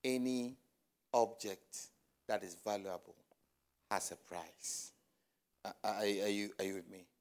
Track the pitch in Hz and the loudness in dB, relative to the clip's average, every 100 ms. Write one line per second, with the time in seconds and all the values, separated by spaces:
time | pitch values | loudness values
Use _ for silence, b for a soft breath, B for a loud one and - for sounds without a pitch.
0 | 127 127 127 127 123 131 _ _ _ _ | 2 2 2 2 -2 -6 _ _ _ _
1 | _ 120 113 113 107 95 _ - - _ | _ 4 4 2 -8 -8 _ -12 -12 _
2 | _ _ - 107 95 85 107 101 95 90 | _ _ -2 0 0 -6 -2 0 -2 -8
3 | - - _ _ _ _ _ _ _ 98 | -10 -20 _ _ _ _ _ _ _ -2
4 | - 98 - 87 82 - - - - _ | -2 -8 -10 -10 -10 -10 -6 -6 -8 _
5 | _ _ _ _ _ _ - - - 104 | _ _ _ _ _ _ -10 -2 0 4
6 | 104 98 104 101 101 - 98 98 85 95 | 4 4 4 2 0 -2 -2 -2 -8 -16
7 | 87 _ | -18 _